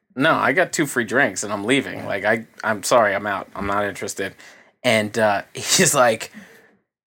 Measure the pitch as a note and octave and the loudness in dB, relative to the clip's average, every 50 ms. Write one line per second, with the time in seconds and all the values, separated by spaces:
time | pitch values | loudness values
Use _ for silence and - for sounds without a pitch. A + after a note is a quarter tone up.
0 | _ _ - B2 C#3 D#3+ D3 A2 G2+ A#2+ C3+ F3+ E3+ E3+ - - D#3 C#3 - B2+ | _ _ -4 0 2 2 2 2 2 2 2 2 0 0 0 -2 -2 -2 0 -4
1 | A#2 G2 A2 B2+ C#3 A2+ F#2 - - G2+ G#2+ G2+ G2+ A2 C3+ C#3 G2+ F#2 - - | -2 0 2 2 2 2 0 -4 -6 -6 -6 -4 0 0 2 0 0 -2 -8 -10
2 | - G#2 G2 G2+ F2+ G#2 A2+ A#2 A2+ - _ - - G#2+ A2 G2+ F2+ - C3+ B2 | -8 -6 -6 -2 0 0 0 0 -2 -10 _ -6 -4 -4 -4 -2 0 2 4 4
3 | A2 G#2 G2 G2+ G2+ G#2 G2 F#2 - - - F#2 G2 G2+ G2+ G#2 G#2 G2+ F#2+ - | 4 4 2 -2 -2 -4 -4 -6 -8 -10 -10 -6 -4 -2 -2 -2 -2 -2 -4 -6
4 | A2 G2 - - G2 F#2+ - - - - - - - _ _ _ - B2 A2+ A2 | -10 -10 -8 -8 -8 -8 -10 -14 -20 -20 -20 -20 -20 _ _ _ 0 2 2 2
5 | G#2+ G#2 G#2 A#2 A2 G#2 G2+ G2 - _ - - - - - - F#3+ D#3+ - C#3+ | 2 0 0 0 2 2 2 0 -4 _ -12 -10 -4 0 2 2 2 2 4 4
6 | B2 A#2+ A2+ A2+ - - - - - - - - _ _ _ _ _ _ _ _ | 4 4 4 0 -4 -14 -16 -20 -20 -20 -20 -20 _ _ _ _ _ _ _ _
7 | _ _ _ | _ _ _